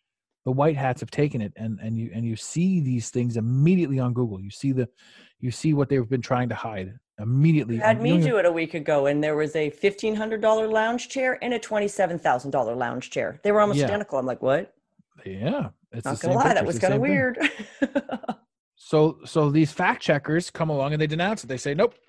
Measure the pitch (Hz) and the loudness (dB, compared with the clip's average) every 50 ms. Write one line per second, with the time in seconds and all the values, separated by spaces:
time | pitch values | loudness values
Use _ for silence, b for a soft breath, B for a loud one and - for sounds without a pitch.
0 | _ _ _ _ _ _ _ _ - 127 131 135 143 165 151 135 139 127 123 - | _ _ _ _ _ _ _ _ -4 -2 0 2 2 2 2 2 0 -2 -2 -2
1 | - - - - 147 147 143 120 104 101 - - 110 113 107 - - 113 113 113 | -6 -8 -2 0 0 0 0 -4 -6 -6 -8 -8 -8 -8 -6 -6 -6 -6 -6 -4
2 | 113 - - 117 117 117 110 - - - - 156 180 190 190 175 143 127 127 120 | -6 -6 -6 -6 -6 -6 -6 -6 -8 -6 -2 0 0 2 2 0 0 0 -2 -2
3 | 113 - - 123 120 120 113 117 110 117 127 135 147 170 190 180 165 135 135 131 | -4 -4 -2 -2 -2 0 -2 -2 -2 0 2 4 4 4 4 4 2 0 0 0
4 | 127 123 117 123 123 110 98 92 98 101 - - - 139 131 127 120 - _ b | 0 0 0 0 -2 -2 -4 -8 -10 -12 -10 -4 -2 -2 0 0 -2 -4 _ b
5 | b b b b b b b b 127 123 113 - - 160 151 143 135 131 143 131 | b b b b b b b b -8 -8 -6 -2 0 0 2 2 2 2 2 0
6 | 117 110 135 123 110 - 135 147 127 120 110 - - 113 107 95 95 95 113 - | 0 0 -2 -2 -2 0 0 0 0 -2 -4 -6 -8 -8 -8 -8 -10 -10 -12 -18
7 | _ _ _ - 110 117 127 139 151 165 160 147 113 117 117 113 214 220 226 - | _ _ _ -8 -4 -2 2 4 4 4 4 4 2 0 -2 0 2 2 2 2
8 | - 240 - - 160 - 233 202 175 175 165 165 160 160 - 160 143 160 151 143 | 2 2 4 4 4 4 4 4 4 4 2 2 -2 -4 -4 -4 0 2 2 2
9 | 139 143 143 147 151 151 151 151 156 147 151 160 151 147 147 - - 196 202 - | 4 2 2 2 2 0 2 0 0 0 0 -2 -2 -2 -2 0 0 0 0 0
10 | 226 214 214 208 220 220 220 208 220 220 220 220 220 220 220 220 220 226 240 240 | -2 -2 -2 -2 -4 -4 -4 0 2 2 2 2 2 0 2 2 2 0 -2 -4
11 | - - - 269 262 254 247 - - 247 240 226 - - 214 208 208 202 - - | -6 -6 -4 -2 0 0 -2 -2 -2 -4 -4 -4 -4 -2 -2 -2 -2 -2 0 0
12 | 190 165 - - - 156 127 127 135 139 143 139 117 110 120 127 123 120 123 127 | 0 0 0 0 0 2 0 0 0 -2 -2 0 0 0 -2 -2 -2 -4 -4 -6
13 | - - - 139 110 - - - - 208 208 214 208 208 175 143 139 - 202 208 | -8 -6 -4 -4 -4 -4 -4 -4 0 2 4 4 4 4 4 2 2 0 0 -2
14 | 202 - - 135 127 127 117 - 123 131 139 165 202 - _ _ _ _ _ _ | -4 -4 -4 -4 -2 -2 -4 -2 0 2 2 0 0 -6 _ _ _ _ _ _
15 | _ _ _ _ - 95 95 95 113 160 277 285 165 104 - _ _ _ - 117 | _ _ _ _ -14 -12 -8 -4 -4 -2 -2 -2 -4 -6 -10 _ _ _ -12 -10
16 | - 135 139 - - 170 185 233 277 254 220 180 - - 170 220 190 185 196 214 | -6 -6 -6 -2 0 0 2 4 4 4 4 2 2 0 0 0 2 2 2 2
17 | 247 294 294 277 262 254 233 - 320 277 - - 214 - - - 277 - - 277 | 2 2 2 2 0 0 -2 -2 -2 -2 -4 -4 -16 -12 -6 -4 -4 -2 -2 -4
18 | - - 254 - - - 202 - _ _ _ _ _ _ _ _ - - 156 156 | -4 -6 -10 -10 -8 -8 -10 -10 _ _ _ _ _ _ _ _ -6 0 4 4
19 | 151 160 - - - - - 165 151 147 143 160 156 147 - - 180 202 247 - | 4 4 2 -2 -8 -4 0 2 2 4 4 4 4 2 2 0 0 0 0 0
20 | - - 151 139 - - 156 175 180 - - - 165 160 151 139 135 143 156 151 | 2 0 0 2 2 0 -2 -2 -2 -4 -6 -4 -4 -2 -2 -2 -2 0 0 0
21 | 156 147 156 165 175 202 220 202 - 117 131 123 - 143 147 170 226 233 - _ | 0 0 0 -2 -2 -2 -2 -4 -6 -8 -8 -6 -4 -2 0 2 0 0 0 _
22 | _ | _